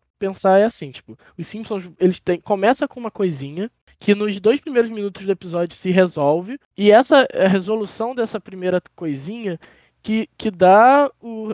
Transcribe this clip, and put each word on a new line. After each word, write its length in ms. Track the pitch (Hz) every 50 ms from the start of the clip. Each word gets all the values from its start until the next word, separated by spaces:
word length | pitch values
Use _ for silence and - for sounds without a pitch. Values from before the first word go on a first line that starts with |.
| _ _ _
pensar 420 | _ 202 196 190 - - 190 190 196
é 40 | 208
assim, 280 | 226 - - 160 139
tipo, 260 | 127 - _ - 110 - _ _ _
os 80 | - 165
Simpsons, 440 | - - 214 226 - 220 190 175 175 160 _
eles 200 | 180 190 180 -
têm, 180 | _ - 180 170
começa 480 | - - 208 190 196 220 262 - 302
com 120 | 262 - 254
uma 120 | 233 214
coisinha 580 | - - 202 185 156 131 135 139 147 170 202 240 - _ _ _ _ _
que 160 | - - 202
nos 240 | 202 208 214 202 196
dois 220 | 185 214 262 285
primeiros 280 | - 320 269 240 233 226
minutos 340 | 220 214 202 202 185 - 190
do 60 | 196
episódio 460 | 190 185 - 180 165 170 175 170 -
se 120 | - - 185
resolve, 680 | 180 190 185 175 - 156 143 143 151 170 180 202 262 - _ _ _
e 140 | - 202 208
essa, 360 | 202 233 269 - 311 269 254 - -
a 140 | - 185
resolução 680 | 190 190 196 175 202 220 226 208 185 - - 220 240 262
dessa 240 | 247 226 220 - 208
primeira 420 | - - 190 185 180 185 180 180 - - _
coisinha 640 | - 180 156 143 135 135 170 220 240 226 196 170 160 - _ _ _ _ _ _ _
que, 280 | _ - 220 220 196 - _
que 140 | - - 214
dá 580 | 190 170 185 180 190 208 233 254 277 285 294 269 - _
o, 300 | - 233 226 220 220 214